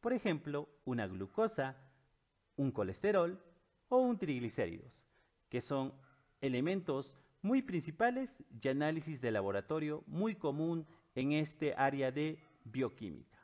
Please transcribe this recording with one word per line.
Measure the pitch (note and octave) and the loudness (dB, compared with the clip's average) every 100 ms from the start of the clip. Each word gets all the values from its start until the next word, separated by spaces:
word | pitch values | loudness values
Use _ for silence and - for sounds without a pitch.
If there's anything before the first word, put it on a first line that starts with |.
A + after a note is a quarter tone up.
Por | A#3+ | 2
ejemplo, | B3 G#3 D#3 D3+ C#3+ D3+ - | 2 2 0 0 -4 -4 -8
una | - A#2+ G2+ | -2 0 0
glucosa, | F#2 F#2+ - A3 A3 C3+ C3 - _ _ _ _ _ _ - | -2 -4 2 2 2 -2 -4 -18 _ _ _ _ _ _ -2
un | C#3 | 0
colesterol | A2+ G2 F#2 G3+ G3+ E3+ F#3 - _ _ _ _ | 0 -2 0 2 4 2 0 -14 _ _ _ _
o | B3+ | 4
un | B3+ A3+ | 4 2
triglicéridos, | D#3+ C3 A#2+ - F#2+ E2+ - - _ _ _ _ _ | 0 -2 -2 -2 -2 -4 -14 -20 _ _ _ _ _
que | B2 | -6
son | - C#3 C3+ C#3 - _ _ _ | -2 -2 -2 -8 -20 _ _ _
elementos | C3+ B2 D3 F#3+ F3 C#3 C3+ - _ _ | -2 0 0 0 -2 -2 -4 -14 _ _
muy | G3 C4 | 0 2
principales | C4 F3 D#3 D#3 A#3 B3 C4 - - A#2 | 2 -4 -4 2 2 2 -6 -10 -18 -4
y | C3+ | 0
análisis | C3+ D3+ D#3+ D#3 C#3+ | 2 0 0 -4 -4
de | A#2+ | 0
laboratorio | G#2+ G2 G2 - D#3 D3+ D3+ - | 2 2 0 0 -2 -2 -4 -6
muy | D#3 G#3+ | -2 0
común | G3+ D#3 C#3+ E3 E3+ D#3 - _ | 0 -2 0 0 -2 -4 -16 _
en | - C3 | -2 2
este | D3+ D3+ - D3+ | 2 0 0 -2
área | - C3+ C#3 C3 | 2 2 4 0
de | C3 D#3 D3+ - _ | 0 -2 -2 -14 _
bioquímica. | - A2+ B2 - G#2 C#2 - - | -10 -2 -2 -2 -10 -10 -14 -20